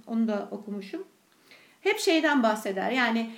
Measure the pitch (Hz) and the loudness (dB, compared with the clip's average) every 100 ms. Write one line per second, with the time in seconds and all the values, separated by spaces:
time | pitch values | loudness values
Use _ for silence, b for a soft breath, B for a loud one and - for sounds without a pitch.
0 | - 226 220 208 196 202 208 202 196 339 | -4 0 0 0 -4 -10 -10 -10 -8 -10
1 | - _ _ B B B B B 381 427 | -12 _ _ B B B B B -2 0
2 | - 320 302 285 226 214 208 190 196 254 | 2 4 4 4 4 2 -4 -4 -2 0
3 | 240 226 226 | 2 0 -2